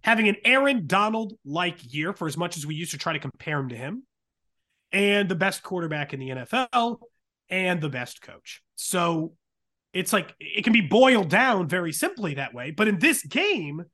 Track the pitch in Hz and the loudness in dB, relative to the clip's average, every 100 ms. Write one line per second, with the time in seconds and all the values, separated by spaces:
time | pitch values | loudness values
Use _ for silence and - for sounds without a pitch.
0 | - 220 214 208 233 262 277 254 147 185 | 2 4 4 2 4 4 4 2 2 2
1 | 208 220 220 214 139 156 180 175 123 143 | 2 -2 -6 -10 -8 -2 -2 -4 -10 -6
2 | 160 196 160 147 170 170 147 156 170 143 | -4 -4 -6 -4 -6 -6 -8 -8 -8 -6
3 | 139 147 139 - - 151 131 120 135 233 | -4 -4 -6 -10 -6 -4 -4 -8 -10 -10
4 | - _ _ _ _ _ _ _ _ 196 | -14 _ _ _ _ _ _ _ _ 0
5 | 202 202 196 180 190 185 - 185 165 151 | 2 2 2 0 0 -2 -6 -4 -2 -4
6 | 143 135 131 127 120 240 247 254 233 240 | -4 -8 -8 -8 -4 -2 0 0 0 -4
7 | - _ _ _ _ 185 185 175 151 127 | -14 _ _ _ _ -2 0 0 -2 -6
8 | 123 - - - - - _ - - 185 | -10 -12 -20 -20 -20 -20 _ -10 -4 0
9 | 170 165 160 _ _ _ _ _ _ 180 | 2 0 -4 _ _ _ _ _ _ -6
10 | 185 208 160 _ 156 208 226 226 160 214 | 0 -2 -2 _ -8 -2 4 4 4 6
11 | 262 240 170 185 262 202 170 180 170 147 | 8 6 4 4 4 2 0 -2 -2 -2
12 | 330 370 185 139 135 120 131 160 214 196 | -4 -4 -6 -4 -8 -8 -10 0 2 4
13 | 294 294 - - 403 320 151 151 170 | 2 2 -2 -2 0 0 -4 -8 -12